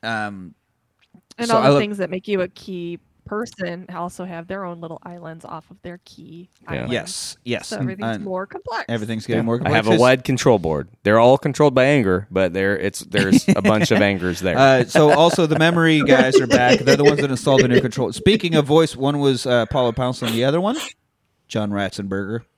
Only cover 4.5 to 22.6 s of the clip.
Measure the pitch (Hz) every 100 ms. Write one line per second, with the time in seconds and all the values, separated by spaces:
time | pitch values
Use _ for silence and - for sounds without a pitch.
4.5 | 190 185 170 165 165 - 175 165 160 -
5.5 | 160 _ 185 175 175 _ - 160 165 180
6.5 | _ - - 60 120 - - - - -
7.5 | 139 - 214 131 190 226 220 202 185 196
8.5 | 381 440 453 - 117 107 113 - 113 113
9.5 | 117 - 113 107 110 123 131 - 131 -
10.5 | 110 82 76 67 _ - 110 120 131 151
11.5 | 131 147 131 131 147 98 92 101 90 92
12.5 | 90 98 101 98 - - - 95 - -
13.5 | - 101 107 - 107 101 98 90 85 92
14.5 | 87 135 131 123 156 151 143 170 170 160
15.5 | 151 160 170 160 156 131 131 131 127 127
16.5 | - 123 120 123 143 143 143 139 127 -
17.5 | 135 127 123 135 110 120 113 - 214 175
18.5 | 160 139 156 160 120 135 147 139 127 131
19.5 | 123 110 143 123 117 127 123 120 113 131
20.5 | 156 196 294 - - _ _ _ _ _
21.5 | 113 104 101 98 - 98 98 98 117 117
22.5 | _